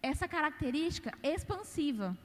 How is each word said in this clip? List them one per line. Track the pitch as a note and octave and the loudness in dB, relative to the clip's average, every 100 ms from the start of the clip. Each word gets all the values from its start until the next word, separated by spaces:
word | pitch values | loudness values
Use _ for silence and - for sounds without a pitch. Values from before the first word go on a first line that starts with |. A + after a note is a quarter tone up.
essa | C4 C#4+ F4+ | 0 0 0
característica | F4 D4+ - C4+ C4+ E4 - A3+ - | 2 2 2 0 2 0 -2 -6 -2
expansiva. | C#4 E4 - G4 G#4+ - D4 A3+ F#3+ F3+ | 0 0 -2 -4 -4 0 2 2 0 -2